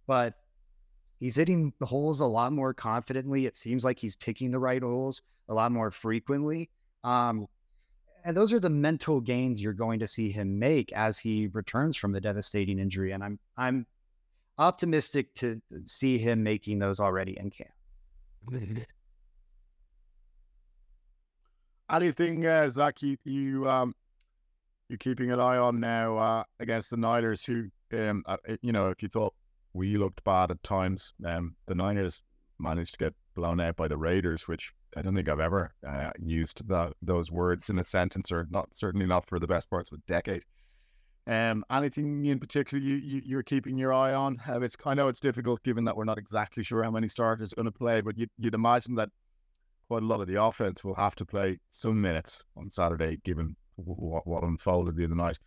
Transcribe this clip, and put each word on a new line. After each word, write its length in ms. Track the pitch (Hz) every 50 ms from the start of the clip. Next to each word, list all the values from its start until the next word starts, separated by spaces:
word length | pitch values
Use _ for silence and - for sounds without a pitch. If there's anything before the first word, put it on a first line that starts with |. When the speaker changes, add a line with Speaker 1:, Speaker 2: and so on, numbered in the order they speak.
| _
Speaker 1:
but 300 | - 131 123 120 117 - _ _ _ _ _ _ _ _ _ - _ _ _ _ _ _ -
he's 160 | - 127 110
hitting 380 | 135 165 170 185 170 156 143 - -
the 60 | 139
holes 340 | - 123 139 147 156 156 139
a 60 | 151
lot 280 | 123 107 113 120 127 151
more 200 | 143 135 131 127
confidently. 720 | - - 113 110 120 117 - 127 131 131 139 139 135 131 117
It 100 | - -
seems 260 | - 113 123 127 120
like 140 | 127 123 -
he's 180 | - 107 -
picking 360 | - - 117 110 - 131 123
the 80 | 123 131
right 240 | 131 127 127 131 123
holes 380 | 120 120 127 131 135 131 - - _ _ _ _ -
a 40 | 110
lot 180 | 110 113 120
more 180 | 120 117 113 104
frequently. 800 | - - - 113 113 117 - - 139 143 147 151 156 165 165 - _ _ _ _ _ _ -
Um, 440 | 123 123 123 120 120 113 110 101 - _ _ _ _ _ _ _ _ _ _ _ _ _ _ -
and 140 | 170 165 185
those 160 | 214 208 233
are 60 | 233
the 100 | 180 175
mental 500 | 151 147 143 156 160 147 - 156 151 131
gains 400 | 117 117 123 123 127 127 120 104
you're 140 | 98 107 101
going 260 | 92 117 113 113 110
to 80 | 113 104
see 240 | - - 110 101
him 280 | 98 107 101 98 98 101
make 320 | 117 139 160 139 107 - -
as 240 | 104 110 110 104 -
he 300 | - 113 110 107 107 101
returns 500 | 90 110 95 - - 120 147 165 151 -
from 140 | - 101
the 100 | 98 95
devastating 560 | 95 107 98 104 98 - - 104 98 98 98 95
injury. 360 | 95 98 92 95 95 92 95
And 100 | 95 101
I'm, 160 | 101 104 - _ _ - -
I'm 300 | 123 127 127 131 120 - _ _ _ _ _ _ _ _ _ _ _ _ _ -
optimistic 720 | 151 180 180 - 175 170 160 151 - - - 143 127 - -
to 240 | - 123 120 113 113 - - - 76 76
see 340 | - - - 139 131 127 117
him 240 | 113 117 117 113 107
making 340 | 107 107 104 - 107 104 101
those 220 | 98 98 98 98
already 360 | 104 98 92 95 95 95 95 -
in 100 | 98 101
camp. 1400 | - - - - _ _ - - - - - - - - - - - - - 120 123 127 107 92 107 113 113 - _ _ _ _ _ _ _ _ _ _ _ _ _ _ _ _ _ _ _ _ _ _ _ _ _ _ _ _ _ _ - _ _ _ _ _ _ _ _ _ - _ _ _ _ _ _ _ _ _ _ _ _ _ _ _ _ _ _ -
Speaker 2:
Anything, 560 | 143 165 175 170 143 - 170 165 170 160 165
uh, 240 | 165 160 156 151 139
Zach, 320 | 120 135 147 147 - -
you, 160 | 147 143 139 - -
you, 440 | 139 135 139 139 135 135 135 135 135
um, 280 | 131 131 127 123 - _ _ _ _ _ _ _ _ _ _ _ _ _ _ _ _ _ _ -
you're 80 | 120 107
keeping 340 | - 131 127 120 127 123
an 80 | 123 123
eye 180 | 123 127 127 123
on 220 | 123 123 120 117
now, 380 | 117 117 117 113 113 113 110 110
uh, 260 | 110 113 113 113 107 - _ -
against 300 | 117 110 113 113 104 -
the 80 | 117 117
Niners, 480 | 113 113 117 120 117 113 107 101 -
who, 240 | - 120 117 113 95 - _ _ - 113
um, 300 | 113 110 107 104 98 -
uh, 120 | - 95 - - - 110 -
you 100 | - 120
know, 180 | 113 104 95 95
if 120 | 92 -
you 60 | 107 98
thought 260 | - 113 107 98 - _ _ _ _ _ _ _ -
we 240 | 90 92 101 104 104
looked 260 | 101 95 - - -
bad 280 | 104 95 92 92 90
at 100 | 87 - -
times, 500 | - 101 95 92 92 95 92 - - - - -
um, 300 | 85 85 85 87 85 - _ - -
the 80 | 92
Niners 480 | 87 92 101 104 101 95 87 - - _ _ _ _ _ _ _ -
managed 340 | 78 78 80 87 87 - -
to 120 | - -
get 80 | 78 - _ _ _ -
blown 240 | 90 85 85 85 87
out 160 | 85 82 80
by 120 | - 82 78
the 100 | 76 73
Raiders, 500 | 78 82 90 98 90 87 80 82 - -
which 260 | 82 - - - - _ _ _ - -
I 60 | 98
don't 120 | 95 95
think 140 | 95 82 80
I've 100 | 76 73
ever, 340 | 80 85 95 95 85 78 - _ - 71
uh, 240 | 69 69 71 - - -
used 480 | 85 82 82 80 80 - - - - 95
that, 260 | 92 87 85 85 76 - -
those 280 | 87 90 87 82 82
words 380 | 82 87 90 90 87 85 - -
in 80 | 98 90
a 60 | 87
sentence, 480 | - - 92 90 87 - 95 - -
or 160 | 90 85 82 78
not, 260 | 90 98 76 - -
certainly 300 | - - 95 87 101 95
not 220 | 90 90 90 - -
for 120 | 92 87
the 80 | 85 85
best 220 | 87 82 - -
parts 220 | 95 90 85 -
of 80 | 76 76
a 20 | - -
decade. 360 | 87 87 - - 95 85 - _ _ _ _ _ _ _ _ _ _ _ _ _ _ _ - 120
Um, 360 | 117 113 113 113 110 107 - -
anything 560 | 123 135 147 143 - 151 151 147 147 143 143
in 140 | 143 139 127
particular 440 | 139 - - 147 135 - 139 139 135
you, 120 | 139 139
you, 260 | 143 135 143 139 139 131
you're 200 | 127 131 135 120
keeping 340 | - 139 135 117 131 131 131
your 160 | 131 131 131
eye 200 | 131 135 131 131
on? 280 | 135 135 139 131 123 - 147
Uh, 100 | 123 120
it's, 140 | 123 117 - - -
I 100 | 147 135
know 120 | 143 143 135
it's 120 | 120 -
difficult 420 | - 135 120 123 117 123 120 -
given 240 | - 131 117 117 117
that 100 | 113 107
we're 80 | 110 110
not 140 | 110 110 107
exactly 460 | 101 - 107 107 107 - - 123 104
sure 200 | - 117 113 113
how 60 | 113
many 180 | 113 110 110 107
starters 460 | - - 117 113 113 110 110 95 -
are 20 |
gonna 160 | 113 113 113
play, 300 | 104 - 127 117 117 113
but 160 | 101 110 104 107
you'd, 140 | 117 110 _ -
you'd 160 | 113 113 104
imagine 400 | 110 113 117 120 123 - 123 123
that 140 | 113 107 101 _ _ _ _ _ _ _ _ _ _ _ _ _ _ _ -
quite 140 | 117 113
a 60 | 110 113
lot 140 | 110 107
of 60 | 98 90
the 140 | 95 101
offense 420 | 107 113 - - 113 98 92 - -
will 120 | 98 92
have 180 | 92 101 101 -
to 100 | - 92
play 340 | - - 101 98 95 92 85 _ _
some 320 | - - - 113 110 107
minutes 420 | 101 92 82 80 78 - - - - _ - 90
on 140 | 85 95
Saturday, 460 | - - 87 85 85 78 80 80 82 73 -
given 320 | 92 87 78 82 78 78 - _ _ _ -
w-, 180 | 87 87 90
w-, 260 | - 82 80 82 82 -
what 200 | 85 95 117 85
unfolded 520 | 85 82 - - 95 90 90 87 85 80
the 100 | 85 85
other 100 | 82 82
night. 220 | 85 85 85 80 - _